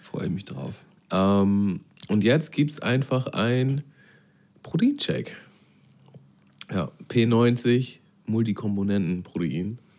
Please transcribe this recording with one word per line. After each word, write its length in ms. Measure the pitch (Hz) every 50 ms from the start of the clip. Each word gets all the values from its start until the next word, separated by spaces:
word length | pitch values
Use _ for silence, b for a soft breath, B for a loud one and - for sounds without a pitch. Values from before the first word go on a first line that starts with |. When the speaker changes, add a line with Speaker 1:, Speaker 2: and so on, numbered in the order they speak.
Speaker 1:
Freue 260 | - - - - - -
ich 40 |
mich 140 | - - -
drauf. 280 | - 64 - - - - - - _ _ _ _ -
Speaker 2:
Ähm, 720 | - 92 95 98 101 101 101 98 98 98 101 101 90 82 - - _ - - -
und 160 | 104 107 95
jetzt 280 | 110 123 156 156 - -
gibt's 260 | - 147 143 - -
einfach 480 | - - 120 131 131 - 135 127 127 -
ein 560 | - - 101 117 123 127 127 131 139 139 147 b b b b b b b b b b b b b b _ -
Proteinshake. 680 | - - 165 214 254 285 285 - - - - - - - B B B B B B B B B B B _ _ _ _ - - - _ _ _ _ _ - - - -
Ja, 220 | - 98 78 65 - - - -
P 180 | - 117 117
neunzig, 760 | 113 117 113 120 120 120 120 - 120 120 123 131 - - - _ _ _ _ _ -
Multikomponenten-Protein. 1500 | 110 113 113 110 101 - - 104 101 101 98 98 101 101 95 82 90 90 90 - - - 87 80 67 80 90 104 113 123 - _ _